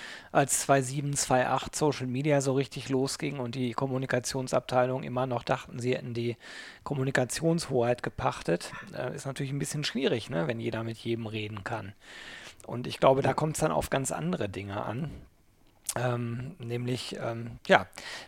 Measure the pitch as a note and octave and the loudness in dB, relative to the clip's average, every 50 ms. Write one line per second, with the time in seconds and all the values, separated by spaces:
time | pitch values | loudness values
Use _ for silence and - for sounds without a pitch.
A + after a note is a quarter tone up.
0 | - - - - - - - D#3+ C#3 C3 - - - - C#3 C#3 C3 B2 C3+ D3 | -14 -14 -14 -14 -16 2 4 4 4 6 2 0 4 6 6 6 6 2 -2 -2
1 | C#3+ C#3+ C#3+ - - - C3+ B2+ B2+ C3+ C3 C3 - - - - D#3 D3 C3 - | -2 0 0 0 2 4 6 6 6 4 2 0 0 -4 -2 2 4 4 4 2
2 | B2+ B2+ B2 C3 D3 D#3 C#3+ C#3+ C3 C3+ C3 C#3 C3+ - - C#3 A#2 B2 C#3 B2+ | -2 -2 -2 0 4 4 4 4 4 4 2 2 0 0 -4 -8 -4 0 2 2
3 | C3+ C#3 - - D#3+ C#3+ C#3+ C#3 B2 A#2+ A#2+ C3+ B2+ A#2+ A2+ - C3+ C3+ B2+ C3 | 2 2 0 -2 -4 -4 -2 -4 -4 -4 -2 -2 -2 0 0 0 0 0 0 -2
4 | C3+ - - B2+ - - - C3+ C3 B2+ - B2+ - - B2+ B2+ B2 B2+ B2+ C3+ | 0 0 0 0 0 0 -2 -2 -2 0 0 0 0 4 4 4 4 4 2 -2
5 | - C#3+ B2 B2 C3 C3 B2 A#2 - - C3 B2+ - - - B2 A#2 B2 B2+ - | -4 -4 -2 -2 0 0 0 -2 0 0 -2 -2 -2 -8 -8 -4 0 0 0 0
6 | - B2+ A#2 A#2 A#2 A#2+ A#2 - - - - - - - - - - - D3 C#3 | -2 -4 -4 -2 -2 -2 -4 -6 -10 -16 -16 -14 -14 -16 -18 -12 -6 -4 -2 0
7 | C3 C3+ - - B2+ A2+ - - D#3 E3 E3 E3+ - - C3+ B2 A#2 A#2+ B2 - | 0 2 2 2 2 2 -2 0 2 2 2 2 0 0 2 2 4 4 2 0
8 | - - - - B2+ C3+ - - - - E3+ F3 - - - - - - - - | -2 -6 -4 0 -2 -2 -2 0 0 0 0 0 -2 -6 -10 -12 -14 -10 -8 -6
9 | C3 B2 - C#3+ - C#3 C3+ - C#3+ C3 C#3+ C#3+ D3+ - - D3+ D3 - - A#3 | -6 -6 -6 -6 -6 -6 -4 -4 -4 -4 -2 -4 -4 -4 -4 -4 -4 -2 -2 0
10 | C#4 - D3 A2+ G#2 - A#2+ E3+ E3 D#3 A#2 A2+ A2+ A#2 A2+ A2+ A2+ A2+ A2+ - | 2 2 2 0 -2 -2 -2 -2 0 0 -2 -2 -2 -4 -2 -2 -4 -4 -6 -6
11 | - A2+ A#2 A2+ A#2 G#2+ G#2+ A2 G#2+ G#2 G#2+ G2+ F#2+ - A#2+ G#2+ G#2 G2+ - - | -2 -2 -2 -2 -2 -4 -4 -4 -6 -6 -8 -8 -8 -6 -8 -6 -8 -10 -14 -16
12 | - - - - - - - - - - - - - - - A#2+ B2 - - - | -20 -20 -18 -16 -16 -16 -16 -16 -16 -18 -18 -18 -12 -8 -8 -6 -6 -6 0 6
13 | E3+ C3+ C3+ C3+ C#3 C3+ C3+ - D3+ D#3+ D3+ - D#3+ D#3 D#3 D3+ C#3 - - C3+ | 8 8 8 8 4 2 2 2 0 0 0 0 0 2 2 2 2 2 0 0
14 | C3+ - - - D3+ F3 F3+ - - G2 F#2+ F#2+ G2+ G2+ G2 G#2+ B2 - G#2+ B2+ | 0 0 -2 -2 -2 -2 0 -2 -2 -4 -4 -6 -6 -4 -4 -4 -4 -4 -4 -4
15 | C#3 C#3+ - - - - _ _ _ _ _ _ _ - _ _ _ - - A#2+ | -4 -6 -8 -10 -14 -18 _ _ _ _ _ _ _ -20 _ _ _ -4 -2 0
16 | B2 B2+ A#2+ A#2+ A#2+ A#2 A#2 B2 B2 C#3 - - B2 A#2 A#2+ A#2+ B2 A#2+ B2+ A#2+ | 0 0 0 0 -2 -4 -4 -6 -6 -8 -10 -10 -6 -6 -4 -2 -2 -2 -2 -2
17 | - - - - B2+ A#2 A#2 A#2 A#2 A#2 A#2+ - - - F#3+ - G2 - - - | -4 -6 -8 -6 -6 -4 -4 -6 -8 -8 -10 -10 4 6 6 6 6 2 -6 -14
18 | - - - - - | -12 -12 -12 -12 -8